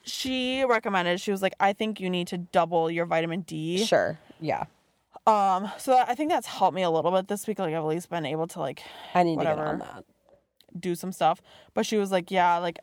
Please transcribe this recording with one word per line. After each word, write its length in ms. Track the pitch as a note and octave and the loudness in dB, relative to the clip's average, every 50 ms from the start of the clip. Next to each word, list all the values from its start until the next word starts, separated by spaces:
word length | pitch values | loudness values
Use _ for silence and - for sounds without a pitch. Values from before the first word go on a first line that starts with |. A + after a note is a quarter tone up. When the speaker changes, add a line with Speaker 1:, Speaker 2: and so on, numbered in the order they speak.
| _ | _
Speaker 1:
she 640 | - - - - C4 C4 B3+ B3+ B3+ C4 C4 C4+ | -10 -8 -6 -4 -4 -2 -2 -2 -2 0 0 2
recommended, 560 | B3 A#3 A3 - A3 G3+ F#3 F3 F3 F3 F#3+ | 2 2 2 2 0 0 0 2 2 0 0
she 100 | - - | 0 -2
was 100 | G3 F#3+ F#3+ | -2 0 0
like, 120 | F#3+ - - | -2 0 2
"I 120 | G3 G3 G3+ | 0 0 0
think 280 | - A3 A3 G#3 - | 0 -4 -4 -4 -4
you 100 | F#3+ F3+ | -4 -2
need 160 | F3+ F3+ F3+ - | -2 -2 -2 -4
to 100 | - F3+ | -6 -8
double 520 | F3 - - F#3 E3+ E3 F3 E3+ E3 E3 | -8 0 2 2 2 4 2 0 0 0
your 160 | E3+ E3+ E3+ | 0 -2 -2
vitamin 360 | E3+ E3+ E3 E3 E3+ E3 G3 E3+ | 0 0 0 0 0 -2 -6 -6
D." 420 | - E3 D#3 D#3 D#3+ F3 F#3+ A3 | -8 -8 -6 -4 -2 0 0 2
Speaker 2:
Sure. 340 | G#3+ - C3 F2+ - - - - - - - | 4 4 4 4 2 -2 -6 -12 -20 -16 -8
Yeah. 240 | D#3+ D3+ G#2+ - - - _ _ _ _ _ _ _ _ _ - - | -4 -4 -2 -2 -4 -8 _ _ _ _ _ _ _ _ _ 0 2
Speaker 1:
Um, 440 | - G#3+ G#3 G3 G3 F#3 F3+ G3+ G3+ - - | 4 4 4 4 2 2 0 -2 -4 -8 -6
so 140 | - C#4 B3+ | 0 4 4
that, 160 | B3+ B3 - | 4 4 2
I 60 | B3 | 0
think 160 | B3 D#4 D4+ | -2 0 0
that's 160 | F4 D4+ - | 0 0 -2
helped 280 | - - - G3 F#3 C#3+ | -4 0 2 2 2 2
me 80 | F#3 F#3 | 2 2
a 80 | F3 | 2
little 200 | D#3+ D#3+ D3+ E3+ | 2 2 2 2
bit 180 | F3+ F#3+ F#3+ - | 2 2 0 0
this 180 | G#3 G3+ - | -4 -6 -4
week. 120 | - G#3 - | -6 -4 -4
Like, 100 | F#3+ E3 D#3 | -2 -2 -2
I've 80 | E3 D#3 | -2 0
at 20 | |
least 220 | D#3 D#3 E3+ F3 - | 0 -2 -2 -4 -4
been 140 | - E3+ D#3 | -6 -4 -4
able 200 | C3 D#3 D#3 E3 D#3+ | -2 -2 -4 -4 -4
to, 120 | - F3+ | -6 -6
like, 220 | D3+ C#3 - - - - - - - - - | -6 -6 -6 -10 -14 -18 -18 -18 -14 -2 2
Speaker 2:
I 80 | F3+ F3+ | 2 4
need 140 | E3+ D#3+ D3+ | 4 2 2
to 60 | D3+ | 0
get 120 | E3 D#3 | 0 0
Speaker 1:
whatever, 120 | D3+ D3+ D3+ | 0 -2 -4
Speaker 2:
on 100 | D3+ - | -4 -6
that. 240 | - - - - - _ _ _ _ _ _ _ _ _ _ _ _ _ - F3 | -8 -12 -14 -16 -20 _ _ _ _ _ _ _ _ _ _ _ _ _ -16 -8
Speaker 1:
do 160 | - F#3 F3 | -6 -6 -6
some 180 | F3 - F#3 F#3 | -4 -6 -8 -2
stuff. 280 | - E3+ D#3 E3+ - _ _ - - - _ _ | 2 2 2 2 0 _ _ -20 -20 -20 _ _
But 100 | - A3 | -2 -2
she 100 | - A3+ | 0 2
was 140 | G#3+ G3+ G3 F#3+ | 0 2 2 2
like, 180 | F#3 F3 - | 0 0 2
"Yeah, 260 | F#3+ F#3 F3 F3 F3 E3+ | 2 4 4 4 4 2
like, 200 | F3 F3 E3+ - | 2 -2 -4 -6